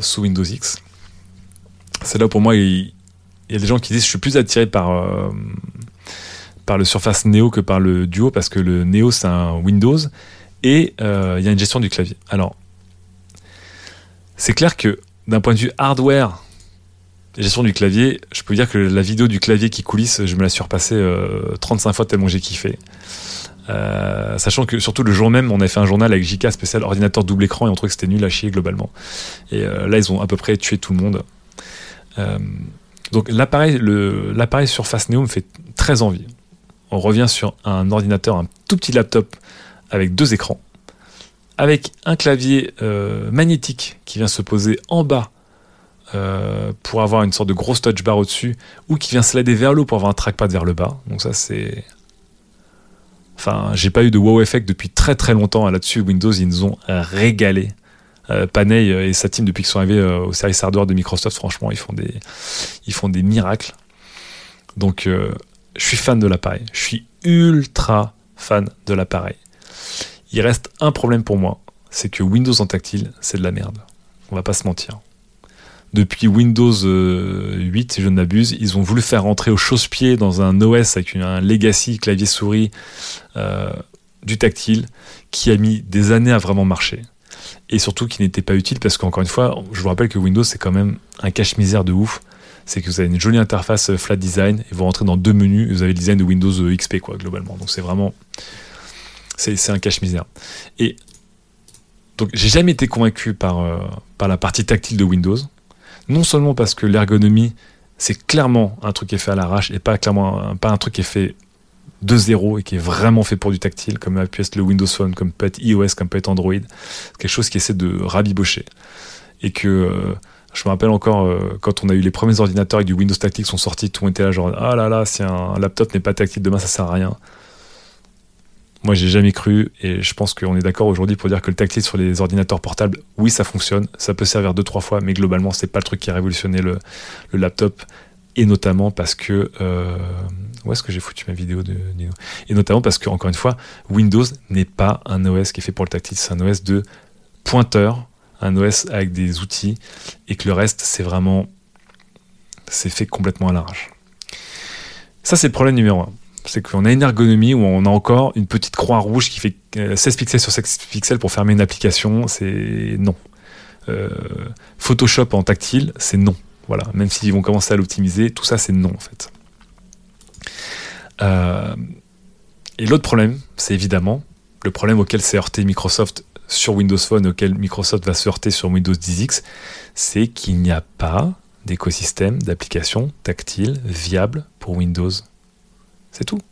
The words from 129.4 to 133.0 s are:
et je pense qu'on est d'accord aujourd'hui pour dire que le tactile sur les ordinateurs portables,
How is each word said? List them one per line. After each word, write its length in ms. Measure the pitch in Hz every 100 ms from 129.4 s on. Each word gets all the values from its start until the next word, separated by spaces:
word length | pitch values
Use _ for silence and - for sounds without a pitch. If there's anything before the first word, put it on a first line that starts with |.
| - 104 107 -
et 220 | 95 92
je 100 | 95
pense 220 | - 101 -
qu'on 200 | 95 92
est 60 |
d'accord 240 | 92 90 107
aujourd'hui 300 | 92 95 101
pour 140 | 98
dire 120 | 98
que 80 | -
le 60 | 90
tactile 260 | 101 -
sur 160 | - 98
les 240 | 92 90
ordinateurs 400 | 92 98 92 98
portables, 380 | - - 104 -